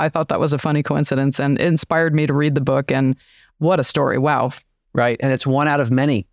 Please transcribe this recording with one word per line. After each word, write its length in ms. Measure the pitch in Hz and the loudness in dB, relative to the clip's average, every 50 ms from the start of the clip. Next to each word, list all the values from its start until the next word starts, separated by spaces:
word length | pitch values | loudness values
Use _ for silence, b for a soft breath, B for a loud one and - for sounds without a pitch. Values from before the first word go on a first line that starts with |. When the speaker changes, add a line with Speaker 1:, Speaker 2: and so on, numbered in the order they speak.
Speaker 1:
I 80 | 151 156 | -2 -2
thought 200 | - 170 160 - | -2 -2 -2 -2
that 120 | - - | -2 -2
was 120 | 156 156 147 | 0 0 -2
a 60 | 143 | -2
funny 240 | - 160 151 147 147 | -2 0 -2 -2 0
coincidence 560 | - 147 143 147 - 143 131 135 143 135 - | -2 -2 -2 -2 0 0 0 0 0 0 0
and 200 | 139 143 143 - | 0 0 0 0
inspired 540 | - 180 165 156 - - 165 160 165 165 151 | 2 2 0 0 0 -2 0 0 2 2 2
me 120 | 151 151 | 2 2
to 80 | 151 143 | 2 0
read 220 | 143 147 151 143 | 2 2 2 0
the 40 | 143 | 0
book. 300 | 135 139 135 139 139 - | 0 0 0 0 0 0
And 240 | 139 131 135 131 131 b b b b b b b b - | 0 0 0 0 0 b b b b b b b b -2
what 200 | 156 165 190 165 | 0 0 2 0
a 60 | 127 | 0
story. 340 | - - 151 143 131 110 131 | -2 -2 0 0 0 0 0
Wow. 320 | 131 151 147 131 - 131 - - - _ _ _ _ _ - | 0 0 0 0 0 -2 -4 -8 -14 _ _ _ _ _ -2
Speaker 2:
Right. 220 | - 120 120 117 - | 0 0 0 0 0
And 120 | 131 135 131 | 0 0 0
it's 140 | 127 - | 0 0
one 220 | 139 131 139 147 151 | 0 0 2 2 2
out 120 | 147 143 | 2 0
of 100 | 139 113 | 0 2
many. 360 | 127 127 135 147 139 107 92 - | 2 2 2 2 0 -2 -4 -6